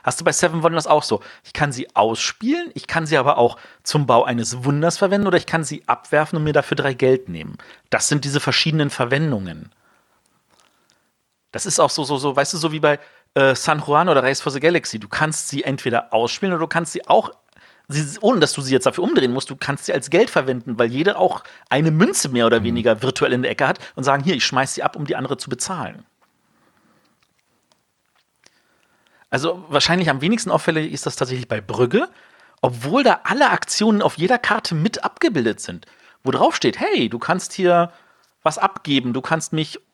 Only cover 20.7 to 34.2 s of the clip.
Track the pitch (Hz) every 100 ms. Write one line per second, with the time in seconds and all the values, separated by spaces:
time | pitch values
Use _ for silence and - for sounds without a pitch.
20.7 | 113 117 127 175 202 185 - - - -
21.7 | 131 160 156 262 403 147 123 117 117 113
22.7 | 117 113 110 127 127 135 123 127 113 135
23.7 | - - - 135 139 143 147 - 131 135
24.7 | - 147 - 143 - 135 135 - 123 -
25.7 | 180 110 - - _ _ _ _ _ _
26.7 | _ _ _ _ _ _ _ _ _ _
27.7 | _ _ _ _ _ _ _ - _ _
28.7 | _ _ _ _ _ - 127 160 180 160
29.7 | 143 143 180 160 135 156 226 185 165 -
30.7 | 160 156 143 - - 127 127 120 107 98
31.7 | 117 123 190 359 _ _ _ _ - 127
32.7 | 120 135 247 254 175 - 233 269 180 -
33.7 | - 214 208 - -